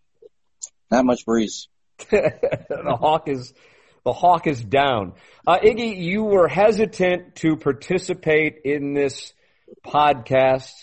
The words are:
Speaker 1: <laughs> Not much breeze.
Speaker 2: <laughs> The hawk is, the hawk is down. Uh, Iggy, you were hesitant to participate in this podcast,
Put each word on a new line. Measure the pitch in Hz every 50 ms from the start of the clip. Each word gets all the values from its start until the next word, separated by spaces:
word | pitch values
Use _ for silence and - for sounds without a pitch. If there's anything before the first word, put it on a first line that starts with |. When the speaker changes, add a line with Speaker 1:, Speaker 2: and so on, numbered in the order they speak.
| _ _ _ _ - - _ _
Speaker 1:
<laughs> | _ _ _ _ - - _ _ _ -
Not | 117 127 127
much | 127 123 117 -
breeze. | - 113 117 110 98 - - - - _ _ _
Speaker 2:
<laughs> | _ _ - - -
The | 220 202 - 156 - - - - 170 - - - 147 139 143 147 127 117
hawk | 147 151 156 160 - 151
is, | 139 127 123 - _ _ _ _ _ _ _ _ _ _ -
the | 127 117
hawk | - 175 175 175 165 -
is | 160 143 117 117
down. | 98 113 135 143 139 127 110 98 87 - _ _ _ _ _ - 156
Uh, | 170 185
Iggy, | 185 214 240 214 240 226 208 185
you | 170 170 190 214 220
were | 214 202 190 170 151
hesitant | 139 175 208 220 220 196 220 - - - 185 180 180 175 180 - - -
to | - 160 156 151
participate | - 147 135 135 - - 180 180 - - 175 - - 160 156 156 156 156 151 - -
in | 135 147 147 143 143 143
this | 143 143 135 135 - - - _ _ _ _ _ _ _ - - - -
podcast, | - - 147 151 147 143 127 113 - 135 131 131 131 131 135 - - - -